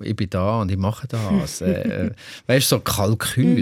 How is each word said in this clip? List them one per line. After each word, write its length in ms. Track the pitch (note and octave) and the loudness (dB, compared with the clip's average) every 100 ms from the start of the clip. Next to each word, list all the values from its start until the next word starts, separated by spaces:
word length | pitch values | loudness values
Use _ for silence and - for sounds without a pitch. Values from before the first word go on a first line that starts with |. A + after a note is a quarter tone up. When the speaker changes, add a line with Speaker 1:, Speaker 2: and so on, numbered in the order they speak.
Speaker 1:
ich 140 | - G#2+ | -6 -4
bin 140 | F#2 | -2
da 320 | F#2 F#2+ A2+ | -2 0 0
und 100 | G2 | -2
ich 60 | F#2+ | 0
mache 280 | G2 G#2+ B2+ | -2 -2 -6
das." 500 | A2+ G#2 G3 D#3 - | -6 0 0 0 -4
Äh, 460 | F3+ - - G2+ - | -2 0 -2 -2 -4
äh, 60 | - - | -6 -16
Speaker 2:
<laughs> 180 | - - | -10 2
Speaker 1:
weißt 240 | C3 C3 | 2 4
du, 40 | C3 | 0
so 20 | |
Kalkül 640 | - - G2+ A2+ - - B2+ A#3+ | 0 0 2 2 0 2 4 4